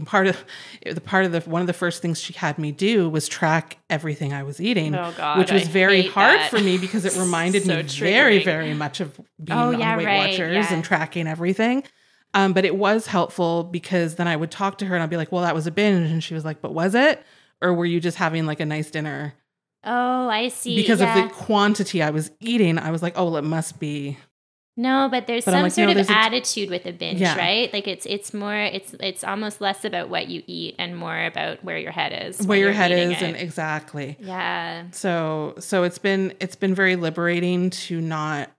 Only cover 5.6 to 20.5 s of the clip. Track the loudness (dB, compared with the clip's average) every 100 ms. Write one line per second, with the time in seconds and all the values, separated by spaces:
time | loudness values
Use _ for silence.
5.6 | 2 4 6 6 4 6 6 6 4 2
6.6 | 2 2 0 -2 -2 0 0 2 2 2
7.6 | 2 0 -2 -2 2 4 6 6 4 0
8.6 | -2 -2 -4 -6 -8 -10 -20 -12 -4 0
9.6 | 2 2 0 0 2 2 2 0 0 2
10.6 | 2 0 0 0 0 -4 -4 -2 -2 2
11.6 | 2 0 -4 _ _ _ _ 2 4 4
12.6 | 2 2 2 2 2 0 0 0 0 0
13.6 | -2 -6 -2 0 0 0 -2 0 -2 -2
14.6 | -4 -2 -2 -2 0 -2 -2 0 0 0
15.6 | -2 2 4 4 2 0 -4 -6 -6 -6
16.6 | -6 -2 2 4 4 2 -6 _ _ -2
17.6 | 0 2 2 0 0 0 0 0 -2 -2
18.6 | -4 -4 -4 -6 -6 -6 -10 -12 _ _
19.6 | _ _ -4 -2 0 0 0 0 -2